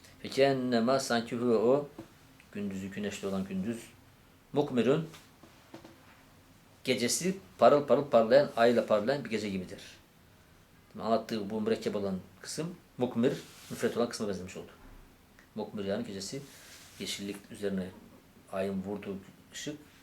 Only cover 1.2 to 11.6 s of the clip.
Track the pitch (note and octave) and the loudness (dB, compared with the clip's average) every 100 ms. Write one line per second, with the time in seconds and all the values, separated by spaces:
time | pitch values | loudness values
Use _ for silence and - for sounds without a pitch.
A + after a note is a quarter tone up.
1.2 | A2+ A#2+ B2 A2 A2+ C#3+ D3 - - - | 0 -2 2 4 6 4 2 -12 -20 -20
2.2 | - - - G#2 G2+ F#2+ G2 G#2 G2+ - | -20 -20 -16 -8 -6 -6 -8 -6 -6 -4
3.2 | G2 F#2+ F#2+ F#2+ G2+ A#2 - - - - | -4 -4 -4 -4 -4 -6 -8 -20 -20 -20
4.2 | - - - C#3+ C#3+ B2 A2+ D#3+ D#3+ - | -20 -20 -6 -2 0 2 4 2 0 -12
5.2 | - - - - - - - - - - | -20 -20 -20 -20 -20 -20 -20 -20 -20 -20
6.2 | - - - - - - - A#2 A#2+ - | -20 -20 -20 -20 -20 -10 -2 0 2 0
7.2 | F3+ F#3+ - - A#2 C#3+ C#3+ B2 C#3 A#2 | -2 -4 -8 6 8 8 4 2 4 4
8.2 | A2 C3+ C#3+ - B2 A#2 - G#2+ G#2+ C#3+ | 6 6 4 4 4 4 2 0 2 -2
9.2 | A2 G#2+ G#2 F#2+ F2 G2 - - - _ | -2 -4 -4 -6 -8 -14 -18 -20 -20 _
10.2 | - - - - - - - A2 G2+ A2+ | -20 -20 -20 -20 -20 -20 -18 -8 0 0
11.2 | - A2 G2 A2 | 0 -4 -4 -2